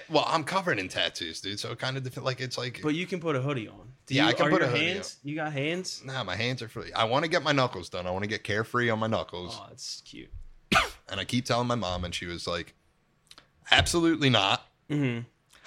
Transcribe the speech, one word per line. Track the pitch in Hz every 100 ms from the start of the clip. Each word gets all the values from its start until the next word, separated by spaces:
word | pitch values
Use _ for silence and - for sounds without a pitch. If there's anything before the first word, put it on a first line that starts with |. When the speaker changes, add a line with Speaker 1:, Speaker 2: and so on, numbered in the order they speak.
| -
Speaker 1:
well, | 151 120
I'm | 160
covered | 143 190 180 117
in | 92
tattoos, | - 82 - 85 80
dude. | 95 101
So | -
it | 120
kinda | 131 135
def-, | 127 131
like, | 127 127
it's | 127 -
like | 123 120
Speaker 2:
But | 151 151
you | 180
can | 185
put | 165 135
a |
hoodie | 135 135 104
on. | 101 110 - -
Do | 131
Speaker 1:
Yeah, |
Speaker 2:
you, | 107
Speaker 1:
I |
can | 120 147
Speaker 2:
are |
Speaker 1:
put | 180
a | 139
Speaker 2:
your | 120
Speaker 1:
hoodie | 165
Speaker 2:
hands, | 180 - -
Speaker 1:
on. | 139
Speaker 2:
you | 156
got | 156
hands? | 143 147 175 180 - 131
Speaker 1:
Nah, | 131
my | 101 92
hands | 120 127
are | 110
free. | 117 87
I | - 113
wanna | 131 160
get | 170
my | 151
knuckles | 143 123 92 87
done. | 92 90
I |
wanna | 92 104
get | 107
carefree | - 104 110 120 120
on | 110
my | 110
knuckles. | 107 - 90 87 -
Speaker 2:
Oh, | 98
that's | - - - -
cute. | 113 - - - - _ - - - -
Speaker 1:
And | 98
I |
keep | 92 123 123
telling | 120 123
my | 120
mom, | 90 90
and | 90
she | - 90
was | 85 -
like, | 87 85 _ _ _ _ _ _ - _ _ -
"Absolutely | 127 147 170 165 160 139
not." | 117 98 120 - _ -
Speaker 2:
Mm-hmm. | 147 135 117 120 _ _ -